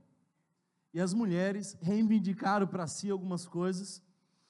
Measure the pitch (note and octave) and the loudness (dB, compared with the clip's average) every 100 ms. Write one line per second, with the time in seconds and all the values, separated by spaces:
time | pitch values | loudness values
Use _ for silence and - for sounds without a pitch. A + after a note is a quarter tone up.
0 | _ _ _ _ _ _ _ _ _ E3 | _ _ _ _ _ _ _ _ _ -2
1 | F#3 G3+ A3 F3 F#3+ G3+ G3+ - E3+ G#3 | 0 2 2 2 0 -2 -6 -6 0 2
2 | A3 G#3+ F#3 F#3 F#3+ G#3 G3 F#3 D#3+ - | 4 4 4 0 2 2 2 -2 -4 -4
3 | G3+ G3 F#3 F3 F3 E3+ F3+ F#3 G3 - | -2 -2 -2 -6 -4 -4 -2 -2 -6 -14
4 | _ _ _ _ _ | _ _ _ _ _